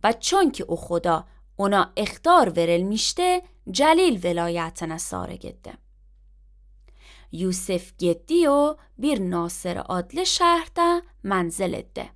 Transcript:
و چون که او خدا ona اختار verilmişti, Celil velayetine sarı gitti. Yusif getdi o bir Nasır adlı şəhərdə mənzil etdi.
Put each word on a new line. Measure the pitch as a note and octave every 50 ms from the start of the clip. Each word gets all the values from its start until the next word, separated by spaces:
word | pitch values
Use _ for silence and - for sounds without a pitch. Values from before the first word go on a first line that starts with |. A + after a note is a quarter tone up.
| -
و | G#3 A#3
چون | A#3 - - F4 G4 F#4+ D4
که | - - -
او | - E3
خدا | E3+ - - F3 E3+ E3+ F3 E3 D#3+ E3+ - - _ - _ _ -
ona | G3 G3 G3+ G3 - - _ -
اختار | G#3+ - - - _ D#4+ F4+ F4 C4+ F#3+ E3+
verilmişti, | F3 E3+ E3 E3+ E3+ F#3 G3 G#3 A3 - - - - F4+ F4+ F4+ F4+ F4+ - _ _ _ -
Celil | F#3+ F#3 C#4 D#4 D#4+ E4 F#4 F4 B3+ F#3+ F3
velayetine | F3+ F3 F3 E3+ E3+ E3+ E3+ E3 E3 - - F3 D#3+ D#3+ E3
sarı | - - - - - - -
gitti. | F3 - - - - _ - - - _ _ _ _ _ - _ _ _ - - _ - - _ _ - - - - _ - - _ - - - - - -
Yusif | - E3 F3+ F#3 F#3 F#3 - - F#3+ F3 F3 - - -
getdi | F3 F3 E3+ E3+ - - D#4 F4 E4+ D4
o | C#4 C#4+ D4 D4 D4+ - - _ _ -
bir | G#3+ D4 D4 A#3 G3 F3+
Nasır | F3+ F3 E3+ E3+ E3+ - - F3+ F3 - -
adlı | - F3+ F3+ F3 F3+ - D#4
şəhərdə | F#4 F#4 - - F4+ E4+ E4+ E4+ E4 - - - E4+ E4+ F4 F4 F4 - - - -
mənzil | G3 G3 F#3 F3 E3+ E3+ - F#3+ F3+ -
etdi. | - - - - - - - -